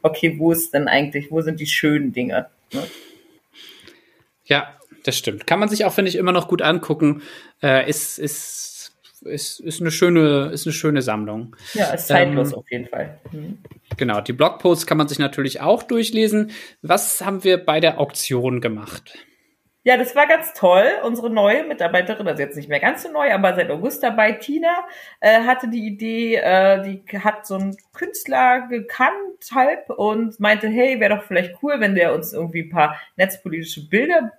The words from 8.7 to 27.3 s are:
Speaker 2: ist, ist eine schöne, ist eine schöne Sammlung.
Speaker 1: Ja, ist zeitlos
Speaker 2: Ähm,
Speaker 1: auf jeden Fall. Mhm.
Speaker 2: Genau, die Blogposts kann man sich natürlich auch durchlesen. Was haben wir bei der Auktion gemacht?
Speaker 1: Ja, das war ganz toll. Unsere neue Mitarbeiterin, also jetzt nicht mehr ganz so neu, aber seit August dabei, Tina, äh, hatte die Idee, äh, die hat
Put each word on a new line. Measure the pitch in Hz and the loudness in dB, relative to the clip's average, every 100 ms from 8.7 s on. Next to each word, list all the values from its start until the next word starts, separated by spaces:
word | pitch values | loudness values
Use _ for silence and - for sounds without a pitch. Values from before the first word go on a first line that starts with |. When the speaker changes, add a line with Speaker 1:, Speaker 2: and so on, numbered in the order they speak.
| - - _ _ _ | -16 -20 _ _ _
Speaker 2:
ist, | - 147 - - | -12 -10 -10 -10
ist | 165 156 | -12 -4
eine | 170 | -4
schöne, | 160 175 170 156 143 139 | 2 4 6 6 4 0
ist | 147 165 | -4 -6
eine | |
schöne | 156 156 147 | -2 0 0
Sammlung. | 120 107 107 107 113 - - | 0 -2 -4 -8 -10 -16 -10
Speaker 1:
Ja, | 214 175 | -2 -2
ist | 165 - | -2 2
zeitlos | 160 175 143 143 | 4 4 2 -2
Speaker 2:
Ähm, | - | -4
Speaker 1:
auf | - | -8
jeden | 123 123 | -10 -8
Fall. | - 151 151 - | -8 -8 -12 -18
Mhm. | 156 151 208 - - _ - | -16 -14 -16 -18 -20 _ -4
Speaker 2:
Genau, | 131 104 | -2 -2
die | 104 | -2
Blogposts | 127 156 - 185 170 - | 2 2 4 2 2 2
kann | 156 | 0
man | 147 | 0
sich | 139 | 0
natürlich | 139 - 135 - | -2 -2 -4 -2
auch | 147 220 | 2 2
durchlesen. | - 233 220 226 220 208 214 - - _ | 2 -2 0 2 2 2 -2 -6 -20 _
Was | 156 185 - - | 0 0 0 -4
haben | 185 196 | -4 -2
wir | 190 180 | 2 2
bei | 180 156 | 2 2
der | 160 143 | 2 2
Auktion | 143 - - 127 127 123 | -4 -2 -4 -2 -2 -2
gemacht? | 117 107 104 - - - - _ _ _ _ _ - | -4 -6 -12 -18 -20 -20 -20 _ _ _ _ _ 4
Speaker 1:
Ja, | 247 | 4
das | 247 277 | 4 2
war | 294 | 4
ganz | 320 - | 4 0
toll. | - 185 180 233 392 | 2 6 6 6 2
Unsere | 233 233 233 | -4 -4 -2
neue | 220 202 240 320 | 2 4 2 0
Mitarbeiterin, | 302 170 180 180 214 196 | -4 0 0 0 -4 -4
also | 131 | -4
jetzt | 139 151 | -4 -8
nicht | 143 | -4
mehr | 143 | 0
ganz | 196 302 | 0 -2
so | 359 | -6
neu, | 302 285 | -2 0
aber | 196 196 | 2 2
seit | 180 165 | 2 -2
August | 147 214 277 | -2 -4 -2
dabei, | 254 220 214 | -2 2 2
Tina, | 220 - 302 330 349 359 - - - | 0 -6 -2 0 -2 -6 -16 -20 0
äh, | 208 226 | 4 4
hatte | 233 254 247 | 4 0 0
die | 233 220 | -6 -6
Idee, | 202 220 226 233 226 | -6 -6 -4 0 0
äh, | - 185 190 196 | 4 4 6 4
die | 196 190 - 202 | 0 -10 -10 -4
hat | 208 | -2